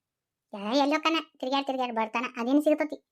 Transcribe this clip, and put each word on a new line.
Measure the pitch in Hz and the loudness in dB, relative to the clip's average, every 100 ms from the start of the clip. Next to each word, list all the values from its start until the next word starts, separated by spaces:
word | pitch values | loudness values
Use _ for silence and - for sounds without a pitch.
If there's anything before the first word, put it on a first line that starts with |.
| _ _ _ _ - | _ _ _ _ -16
ಯಾ-, | 208 208 277 | -10 -2 2
ಎಲ್ಲಿ | 285 | 2
ಹೋಗ್ತಾನ? | 311 320 320 302 - | 2 0 -2 -4 -8
ತಿರ್ಗ್ಯಾಡ್ | 254 277 277 | -2 -2 -2
ತಿರ್ಗ್ಯಾಡ್ | 262 247 | -4 -2
ಬರ್ತಾನ. | 226 220 233 247 247 | -2 -2 -4 -6 -4
ಅದೇನ್ | 233 285 | 2 4
ಸಿಗತೈತಿ? | 302 302 302 277 _ | 4 2 0 -6 _